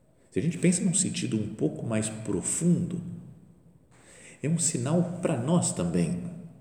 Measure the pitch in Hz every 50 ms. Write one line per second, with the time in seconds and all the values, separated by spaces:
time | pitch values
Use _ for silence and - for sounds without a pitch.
0 | _ _ _ _ _ _ - 92 117 170 - - - 180 175 - 226 185 156 -
1 | - - - - - 123 113 110 107 101 - - 135 - - - - 117 110 110
2 | 107 - - - - - 95 87 - - - - 165 180 170 123 - - - -
3 | - - - - - - - - - - - - - - - - _ - - -
4 | - - - - - - - - - 147 170 160 - - - 131 120 139 165 180
5 | 175 - - - - 170 165 - 120 143 180 170 - - - - - 175 170 87
6 | 85 76 - - - - - - - - - -